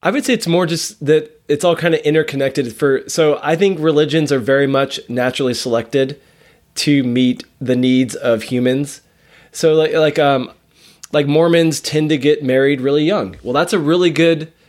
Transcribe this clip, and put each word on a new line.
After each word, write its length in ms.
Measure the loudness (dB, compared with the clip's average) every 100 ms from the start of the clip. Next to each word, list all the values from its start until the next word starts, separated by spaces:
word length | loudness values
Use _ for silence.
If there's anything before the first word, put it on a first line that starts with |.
I 80 | -2
would 140 | -2
say 80 | 0
it's 140 | -2 0
more 180 | 0
just 400 | 0 -4 -8 -8
that 380 | 2 2 0 _ -4
it's 160 | -2
all 100 | 0
kinda 320 | 0 0 0 0
interconnected 680 | 0 0 -2 -2 -2 -6
for, 320 | -2 0 0 -2
so 320 | 0 0 0
I 140 | -2 0
think 240 | 0 0
religions 500 | 0 2 2 0 0
are 80 | 0
very 300 | 2 2 2
much 320 | 0 -2 -6 -8
naturally 460 | -2 -2 -2 -4
selected 680 | -2 -2 -2 0 -2 -2 -4 _ _ _ _ _ -6
to 260 | 0 2
meet 400 | 2 2 0 0 -8 _
the 140 | -2
needs 400 | 0 2 2 0
of 300 | -2 -2 -2
humans. 580 | -2 -2 0 -2 -4 -10 _ _ _ -20 _
So 240 | -2 2
like, 180 | 2 2
like, 260 | 2 0 2
um, 340 | 2 2 -2 -14 _ _ _ _ -4
like 140 | -2 0
Mormons 540 | 2 4 4 2 -2
tend 300 | -4 -2 0
to 60 | 0
get 280 | 2 0
married 360 | 2 2 2 0
really 240 | 0 0
young. 320 | 0 -2 -4 -10
Well, 100 | -4
that's 180 | -2 0
a 60 | 0
really 320 | 0 2 2
good, 420 | 2 2 2 -4 _